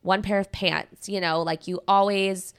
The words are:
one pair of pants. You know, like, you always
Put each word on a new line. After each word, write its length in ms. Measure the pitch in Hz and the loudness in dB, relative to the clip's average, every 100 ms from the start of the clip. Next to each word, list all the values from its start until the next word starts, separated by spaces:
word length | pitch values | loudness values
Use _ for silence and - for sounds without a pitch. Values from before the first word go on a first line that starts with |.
one 180 | 180 190 | -2 0
pair 160 | 190 202 | 0 -2
of 100 | 196 | -2
pants. 560 | - 185 160 - - - | -2 -2 -2 -4 -12 -8
You 120 | 196 | -4
know, 220 | 170 160 | -2 0
like, 240 | 165 160 - | 0 -4 -6
you 120 | 180 - | -6 2
always 680 | 196 202 196 190 185 - | 4 4 2 0 -2 -8